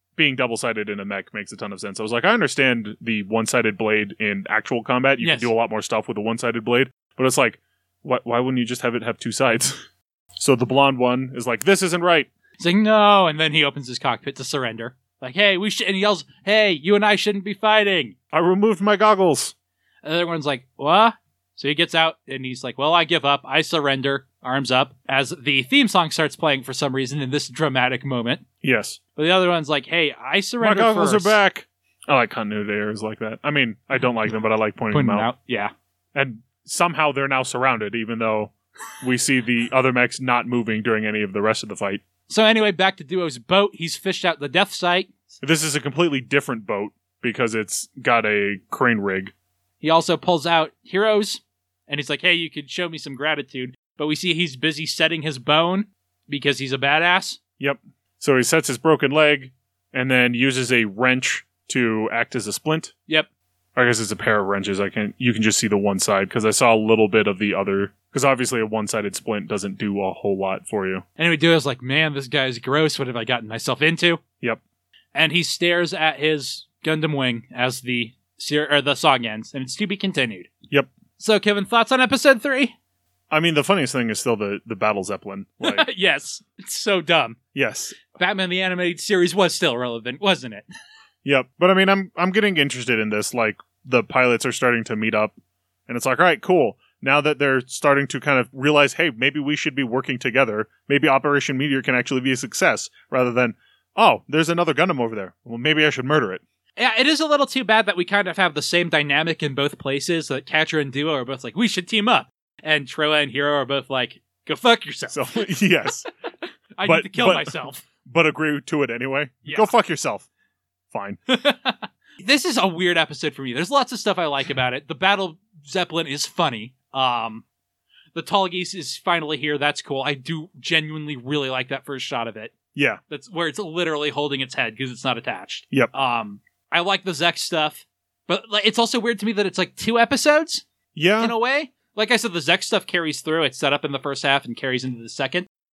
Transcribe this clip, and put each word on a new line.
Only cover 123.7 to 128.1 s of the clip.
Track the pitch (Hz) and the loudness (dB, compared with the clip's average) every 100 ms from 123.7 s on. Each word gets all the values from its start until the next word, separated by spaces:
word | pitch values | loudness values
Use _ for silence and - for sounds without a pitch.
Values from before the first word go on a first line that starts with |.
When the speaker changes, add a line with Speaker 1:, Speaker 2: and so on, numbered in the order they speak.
Speaker 2:
lots | 277 254 | 0 0
of | 233 | -2
stuff | 214 185 | -2 -2
I | 160 | -2
like | 139 135 | -2 -2
about | 131 127 127 | -2 -2 -4
it. | - | -8
The | 143 | -2
Battle | 190 202 185 156 _ 160 143 | 0 2 -2 -8 _ _ -6
Zeppelin | 185 175 160 160 | -4 -2 -4 -4
is | 143 - | -6 -6
funny. | - 160 117 107 _ _ | -2 0 -2 -10 _ _
Um, | 135 131 120 113 110 - _ _ _ _ _ _ | -2 0 0 -6 -10 -20 _ _ _ _ _ _